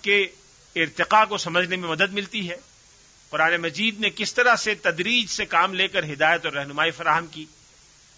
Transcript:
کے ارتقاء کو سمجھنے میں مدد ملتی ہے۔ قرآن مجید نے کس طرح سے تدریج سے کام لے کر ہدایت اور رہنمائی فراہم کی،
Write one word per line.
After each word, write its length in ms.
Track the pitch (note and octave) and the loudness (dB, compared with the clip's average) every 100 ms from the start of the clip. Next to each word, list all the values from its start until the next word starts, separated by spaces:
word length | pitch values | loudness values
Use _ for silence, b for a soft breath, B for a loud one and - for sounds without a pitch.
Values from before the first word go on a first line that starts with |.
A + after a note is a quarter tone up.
کے 200 | G3+ G3+ F#3+ - - _ _ - | 0 2 0 -6 -20 _ _ -4
ارتقاء 480 | D#3+ - E3+ G#3+ G#3+ | -2 -2 2 4 4
کو 120 | G3+ | 0
سمجھنے 360 | E3+ E3+ F3+ F#3 | -2 -2 0 -2
میں 140 | F3 | -4
مدد 220 | D#3+ F#3+ | -2 -2
ملتی 360 | G3+ G3 A3 F3 | -2 -8 -8 -8
ہے۔ 60 | F3+ - - _ _ _ _ _ | -10 -16 -20 _ _ _ _ _
قرآن 240 | D3+ D#3+ E3+ | 0 2 2
مجید 380 | E3 D3+ A3 G#3 | -2 -2 -4 -2
نے 100 | G#3+ G3+ | -4 -4
کس 180 | G#3 | -4
طرح 220 | - B3 A3+ | 2 4 4
سے 180 | A3 G3+ | 2 -2
تدریج 480 | F#3+ E3 F#3 A#3+ G#3+ | -2 0 0 0 0
سے 160 | - F#3+ | -6 -2
کام 280 | E3+ F#3 | 2 2
لے 140 | F#3 F#3+ | 2 -2
کر 160 | F#3+ | -2
ہدایت 420 | D#3 C#3+ D#3 E3+ D#3 | -4 2 2 2 0
اور 80 | |
رہنمائی 380 | C#3+ C#3 C#3+ D#3+ | -4 -4 -2 -2
فراہم 340 | D#3+ E3 D#3 E3+ | 0 0 0 0
کی، 180 | D#3 D#3 - _ _ _ _ _ | -12 -18 -20 _ _ _ _ _